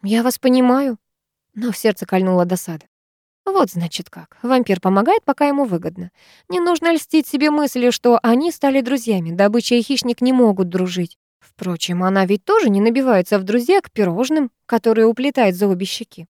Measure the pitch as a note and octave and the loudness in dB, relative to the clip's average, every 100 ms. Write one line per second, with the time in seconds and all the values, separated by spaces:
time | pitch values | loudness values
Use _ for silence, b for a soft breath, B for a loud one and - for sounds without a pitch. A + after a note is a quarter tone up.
0 | G3 A3+ A#3+ - B3+ B3+ B3 B3+ C#4 A3+ | 0 0 0 0 2 4 4 2 0 -6
1 | _ _ _ _ _ G#3+ A#3+ G3 A3 G3+ | _ _ _ _ _ -8 -6 -2 -2 -2
2 | F#3+ F#3+ F#3 F#3 F3 F#3 - D#3+ _ _ | -2 0 2 0 0 -2 -6 -14 _ _
3 | _ _ _ _ - F#4+ B3 E3+ E3+ - | _ _ _ _ -4 0 0 -2 -8 -8
4 | E3+ - E3 _ A#3+ B3+ A#3 F#3 - G3 | -14 -18 -20 _ -2 0 0 -2 0 0
5 | A#3 G#4+ - C4+ C#4+ C#4 C4+ F3 E3+ F3+ | 2 0 0 -2 0 0 -2 -4 -6 -12
6 | F3+ b b b b F4+ F4 E4+ E4 E4 | -16 b b b b -2 0 0 0 -2
7 | - D#4+ C#4+ C#4+ D4+ D4 C#4+ B3+ B3 A#3 | 0 -2 0 -2 0 0 -2 0 0 0
8 | B3 A#3 A#3+ A#3+ E4 - C#4 C4+ A#3+ C4+ | 2 2 4 2 0 -2 0 0 0 -4
9 | A#3 G3 E3 E3+ G3+ A3+ - A#3+ A3 C#4 | -2 -4 -4 0 2 2 0 0 0 -4
10 | B3 A#3 B3 B3+ A#3 F#3+ F#3 F#3 F#3 F3+ | -4 -2 0 4 2 2 -2 -2 -4 -4
11 | E3+ _ _ _ _ _ F3+ E3+ - F3 | -6 _ _ _ _ _ -8 -6 -4 -2
12 | F#3 G3 F#3 G3+ - A4 D#4 G3 G#3+ A#3 | 0 2 2 0 2 2 4 2 2 2
13 | C4 G#3 F3+ G#3 F#3+ A3+ A#3+ F#4+ - - | 2 2 2 -2 0 -2 2 0 0 -2
14 | G3 E3+ B3+ D#4 C4+ _ _ A#3 A#3 A3 | -2 0 -2 0 -2 _ _ -2 0 2
15 | A3+ A#3 C4+ C4+ G#3+ F3+ G3+ F#3 F#3 - | 2 2 -2 0 0 2 -2 -2 -4 -10
16 | A3+ - E3 | -14 -18 -20